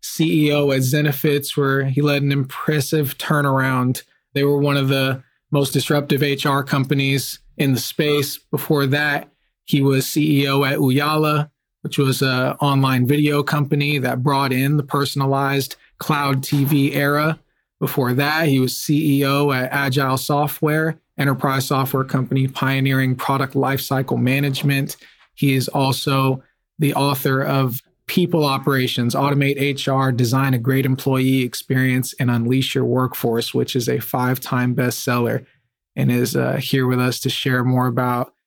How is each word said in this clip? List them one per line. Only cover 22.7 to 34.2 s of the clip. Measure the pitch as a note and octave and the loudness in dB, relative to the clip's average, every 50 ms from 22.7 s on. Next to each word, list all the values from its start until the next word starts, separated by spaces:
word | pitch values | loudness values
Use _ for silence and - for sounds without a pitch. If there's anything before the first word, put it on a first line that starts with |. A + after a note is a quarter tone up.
| C3+ C3+ C3+ C3+ C3+ C3 C3 C3 B2+ B2+ | 0 0 0 0 2 2 0 0 -2 -2
product | - - C#3 C3 C#3 C3 - | -2 -2 -2 -2 -2 -2 -2
lifecycle | C#3 C3 C3 C3+ B2 - - C3+ C3+ C3+ - B2+ A#2+ | -2 0 0 0 -2 -2 -2 -2 -2 -2 -2 -2 0
management. | A#2+ B2 C3 C#3 C#3 C#3+ C3+ - - C#3 C#3 C3+ C#3 D3 - - - - - _ _ _ _ | 0 2 2 2 0 -2 -2 -2 0 0 0 0 -2 -4 -6 -12 -18 -20 -20 _ _ _ _
He | - D3 C#3 C3+ | -2 0 2 2
is | C3+ A#2+ - | 2 0 -2
also | - C#3+ C3+ C3 C3 - - D3 C#3 C3+ C3+ C3+ C3 C3 - _ _ _ _ _ _ - | 0 0 0 0 0 -2 -2 -2 0 2 2 0 0 -2 -6 _ _ _ _ _ _ -2
the | D#3 C#3+ D3 | 0 0 2
author | - C#3 C#3 C#3 C3+ - C#3+ C3+ C3 C#3 | 2 0 0 0 -2 -2 0 0 0 0
of | D3 C#3 C3+ C3+ B2+ A#2 C3 - _ _ _ _ - | 0 0 0 0 0 -2 -6 -10 _ _ _ _ -4
People | - F#3 F3+ E3+ F3+ D#3+ D3+ | 0 0 2 2 2 2 2
Operations, | C#3+ C3+ C3+ C3+ D3 C#3 C3 B2+ A#2+ - - A#2+ A#2+ A2 | 2 0 -2 0 0 0 0 0 0 -2 -2 -2 -2 0
Automate | - C#3 C#3+ C#3 C#3+ C#3 C#3 C#3+ C3+ | 0 0 0 2 2 2 2 0 0
H | C#3 C#3+ C3+ C3 - - | 0 -2 -2 -2 -2 -2
R, | C3+ C3+ C3+ C3+ B2+ | 0 0 0 0 0
Design | A#2 B2+ A2+ B2 C3 C3+ C3+ C3 | 0 0 0 2 0 2 2 0
a | A#2+ | 0
Great | A2+ B2+ C3 C3+ C3 | 0 0 0 2 2
Employee | C3 C3 C3 - C#3 C3 C3 C3 C3 C3+ C3 | 0 0 -2 0 0 0 2 2 2 2 2
Experience, | B2 B2 - - - - C3 C3 C3 C3 B2+ B2+ A#2+ - - - | 0 -2 -4 -8 -6 -2 0 0 2 2 2 0 -2 -4 -4 -4
and | C#3 B2 | -2 0
Unleash | B2 A#2 A2+ A#2 B2+ C3+ C3 - - | 0 0 0 0 0 0 0 0 -2
Your | C3+ B2 | -2 0
Workforce, | A#2+ B2 B2+ C3 B2 - - - A#2+ A2+ A#2 A2+ - - | 0 0 0 0 -2 -2 -4 -2 -2 0 -2 -2 -2 -2
which | C3 B2 - - | -2 -2 -2 -2
is | C3 A#2 A#2+ | -2 -2 -2
a | B2 B2 | -2 -4
five-time | - - - B2+ | -4 -4 -4 -2